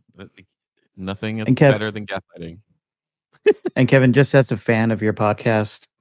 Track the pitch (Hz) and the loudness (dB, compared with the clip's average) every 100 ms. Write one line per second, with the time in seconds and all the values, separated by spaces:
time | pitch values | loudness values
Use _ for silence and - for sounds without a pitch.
0 | _ - 98 _ 92 _ _ _ _ - | _ -20 -20 _ _ _ _ _ _ -14
1 | 95 98 110 110 113 127 143 107 107 104 | -10 -8 -8 -6 -2 4 4 4 -2 -8
2 | 101 95 - 85 82 87 _ _ _ _ | -10 -12 -14 -18 -16 -18 _ _ _ _
3 | _ _ _ _ 427 - - - 127 135 | _ _ _ _ -2 0 -2 0 2 4
4 | 127 123 143 139 131 110 - 113 113 104 | 4 4 4 2 2 -2 -2 0 0 -2
5 | 107 101 104 104 120 107 107 - - _ | -2 -2 -2 -2 -2 -2 -2 -6 -12 _